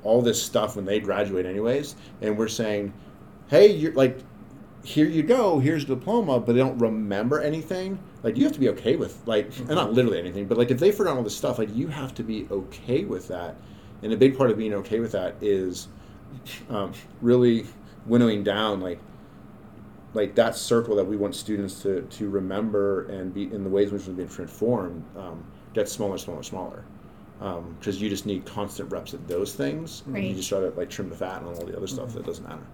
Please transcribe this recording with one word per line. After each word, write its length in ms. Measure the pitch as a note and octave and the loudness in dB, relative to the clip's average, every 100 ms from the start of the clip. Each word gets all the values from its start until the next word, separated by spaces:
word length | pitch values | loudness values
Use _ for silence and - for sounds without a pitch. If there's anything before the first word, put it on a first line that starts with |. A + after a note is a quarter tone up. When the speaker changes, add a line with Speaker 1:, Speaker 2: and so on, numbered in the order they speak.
Speaker 1:
all 180 | G#2+ A#2 | 6 6
this 200 | A#2+ G#2 | 6 2
stuff 340 | - A#2+ G#2+ G#2 | 0 0 0 -2
when 80 | F#2+ | 0
they 140 | G#2 | 0
graduate 460 | G2 F#2+ G2+ F#2+ F#2 | 0 0 0 0 -2
anyways, 500 | F#2+ A2+ C3+ D3 - - - | -2 0 0 -2 -12 -18 -6
and 160 | G#2+ G#2+ | -2 0
we're 120 | A2+ | -2
saying, 420 | - A2+ G#2 G2+ - - - - - - | -2 -2 -2 -4 -8 -18 -20 -20 -20 2
Hey, 240 | D3 G#3 | 8 10
you're, 220 | F3 D#3 | 8 0
like, 240 | B2 C3 B2 - - - - - - - | 4 4 2 -14 -20 -20 -20 -20 -18 -4
"Here 180 | D3+ D#3 | 2 4
you 160 | D#3+ | 4
go, 360 | D3+ B3 G#3+ D#3+ | 4 4 6 4
here's 260 | C3 D#3+ C3+ | 4 2 0
the 100 | C3 | -4
diploma," 440 | - A#3 G3 B2+ | 0 0 2 0
but 140 | A2+ | 4
they 60 | A#2+ | 4
don't 180 | C3+ A#2+ | 4 4
remember 600 | A#2 A2 G#2 G2 A#2 D3 | 0 0 -2 0 2 2
anything, 580 | D3+ D#3+ D#3 F#3 F#3 G3 - - | 0 -2 -4 -6 -4 -8 -10 -6
like, 140 | A#2 A#2 | -2 2
you 60 | D3 | 2
have 80 | |
to 60 | D3+ | 4
be 100 | B2 | 2
okay 260 | - A2+ D#3+ | 2 0 0
with, 260 | G#2 - - | 0 -6 0
like, 200 | G#2+ G#2 - | 0 0 -6
and 100 | B2 | -2
not 180 | D#3 A#2 | 0 2
Speaker 2:
Mm-hmm. 80 | A#2 | 4
Speaker 1:
literally 240 | A#2+ F2 | 4 2
anything, 260 | F2 F2+ G2+ | -4 -6 -2
but, 120 | A2+ | 2
like, 140 | A#2+ | 4
if 80 | C3 | 4
they 120 | E3+ | 4
forgot 260 | G3+ F#3+ C3+ | 4 2 0
all 60 | |
this 120 | A2 - | -2 -2
stuff, 240 | D3 A2 | -2 0
like, 140 | G#2+ A2 | -2 -2
you 120 | D#3+ | -4
have 260 | D3 C3+ A#2+ | -4 -8 -8
to 80 | |
be 240 | A2+ A2 F#2 | -6 -6 -4
okay 520 | G2+ F#2 - - C3+ G3+ | -6 -6 -12 -2 -2 0
with 220 | F#2+ - | -6 -6
that. 280 | F2+ E2+ - - - - - | -8 -8 -10 -16 -20 -18 -10
And 100 | A2 | -4
a 40 | A2 | 6
big 200 | C3+ C3+ | 6 6
part 120 | C3 | 2
of 60 | G#2 | 4
being 160 | A2 G2+ | 0 -4
okay 240 | F#2+ A2 | -2 -2
with 120 | A2+ | 0
that 220 | G2+ F2+ - | -2 -2 -2
is, 460 | G#2 G2 F#2 F2+ - - - - - - - - - | 2 2 2 -4 -12 -18 -20 -20 -18 -16 -16 -16 -8
um, 240 | A2 G2 - - - | -6 -6 -8 -18 -2
really 440 | A#2+ B2 B2 A#2 A2+ - - - - | 4 6 8 4 0 -14 -20 -18 2
winnowing 380 | A#2 A#2+ G#2 | 4 4 4
down, 360 | G2+ G2+ A2 G2+ | 2 2 2 0
like, 180 | F#2 F2 - - - - - - - - - - - | -4 -8 -12 -20 -20 -20 -20 -20 -20 -20 -20 -20 -8
like, 220 | A2 G2+ A2 | -2 0 4
that 200 | A2+ - | 4 2
circle 400 | - A#2 A2+ G#2 | 2 2 4 2
that 100 | F#2 | 2
we 120 | G#2 | 0
want 180 | G2+ F2+ | -2 -4
students 460 | - G#2 G2 F#2 | -4 -4 -4 -4
to, 180 | G2 F#2+ | -2 -2
to 260 | - - G#2 | -4 -6 -2
remember 760 | G2 F#2+ F#2+ A2 G#2 G2+ G2 | -2 -2 -2 0 0 0 0
and 300 | - G2 F#2 | -4 -8 -8
be 100 | F#2+ | -6
in 200 | G2+ G#2+ | -6 -4
the 60 | F#2+ | 0
ways 200 | G2 G2+ | 2 2
in 60 | G2+ | 0
which 100 | F#2+ | -6
they've 100 | F#2 | -8
been 100 | F2 | -8
transformed, 760 | - E2 - A2 A#2+ F2+ E2 D#2 F2 | -8 -12 -2 0 0 -2 -8 -14 -14
um, 260 | F#2 E2+ E2+ - - | -14 -14 -16 -20 -8
gets 180 | A2 G2+ | -4 -2
smaller, 260 | - G#2 F#2 | -2 -4 -4
smaller, 260 | - E2 | -8 -10
smaller. 400 | C#2 F#2+ F2+ - - - - - - - | -10 -10 -10 -12 -18 -20 -20 -20 -20 -10
Um, 360 | G2+ F2 E2+ E2 | -8 -8 -10 -8
'cause 140 | - F#2+ | -6 -4
you 120 | G#2+ | -2
just 160 | G2 G#2+ | -4 -4
need 200 | F#2+ - | -6 -6
constant 460 | - G2+ - F2+ | -8 -8 -8 -8
reps 220 | F#2 - | -8 -8
at 140 | - E2+ | -12 -6
those 260 | F2 G#2 | -4 -4
things, 480 | - C#3 D3+ E3 - - | -4 -4 -4 -10 -14 -10
and 80 | A2 | -6
you 40 | F#2+ | -4
Speaker 3:
Right. 60 | F#2+ | -4
Speaker 1:
just 140 | F#2 | -2
try 100 | G2 | -2
to, 100 | F#2 - | -2 -4
like, 140 | F2 | -8
trim 200 | - F#2+ | -6 -8
the 60 | E2+ | -6
fat 240 | F#2 F#2+ | -8 -8
and 60 | F2 | -10
all 180 | E2+ E2+ | -10 -8
the 100 | F2+ | -8
other 80 | F#2+ | -8
stuff 200 | - - | -8 -8
Speaker 2:
Mm-hmm. 100 | - | -8
Speaker 1:
that 80 | - | -8
doesn't 180 | E2+ E2 | -10 -10
matter. 140 | D#2+ - | -14 -16